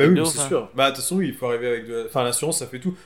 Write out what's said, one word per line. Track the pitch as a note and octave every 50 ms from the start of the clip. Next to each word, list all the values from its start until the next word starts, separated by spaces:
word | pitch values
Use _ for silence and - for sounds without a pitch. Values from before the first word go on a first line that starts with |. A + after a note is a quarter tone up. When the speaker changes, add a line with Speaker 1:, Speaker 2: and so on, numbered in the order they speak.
| C#3 D#3+
Speaker 1:
bah | F#3
Speaker 2:
de | D#3
Speaker 1:
oui, | D#3 E3
Speaker 2:
ouf, | D3
Speaker 1:
c'est | C3+
Speaker 2:
hein. | C#3+ C3+
Speaker 1:
sûr. | F3+ C3+ A2 - -
Bah, | B2+ C3+ C#3
de | C3+
toute | C3 B2+
façon, | - F3+
oui, | F#3+ F#3+ C#3
il | -
faut | - B2+ A#2+
arriver | A#2+ A#2 B2 B2
avec | A#2+ A2+ A2 A#2
de | A#2
la, | A#2 A2+ A2+
enfin, | - C3+ B2
l'assurance, | A#2+ A#2+ - D3 D#3 D#3 -
ça | C3 A#2+
fait | - B2+
tout. | - F#3 F3+ - -